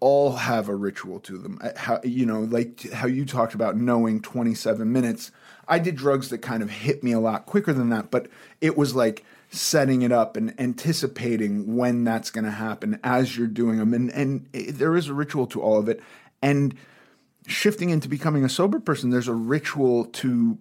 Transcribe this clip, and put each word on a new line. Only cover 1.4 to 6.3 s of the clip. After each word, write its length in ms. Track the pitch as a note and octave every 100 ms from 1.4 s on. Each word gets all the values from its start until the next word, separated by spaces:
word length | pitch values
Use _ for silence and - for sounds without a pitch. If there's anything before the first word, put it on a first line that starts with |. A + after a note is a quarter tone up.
| G2 -
I, 100 | A#2 -
how, 220 | - A#2
you 240 | B2+ B2 A#2+
know, 140 | A2
like 380 | A2 A#2 A#2+ -
t-, 120 | -
how 160 | A#2+ B2
you 180 | C3
talked 300 | C#3 B2+ A2+
about 220 | G#2+ A2 G#2
knowing 440 | A#2+ A#2+ A2+ G#2+
twenty-seven 680 | - B2 A#2 G#2+ A2+ A2 A2
minutes. 400 | B2+ A#2+ A2 - _ - - -
I 100 | E3+
did 160 | E3+ D3
drugs 340 | C#3 C#3 B2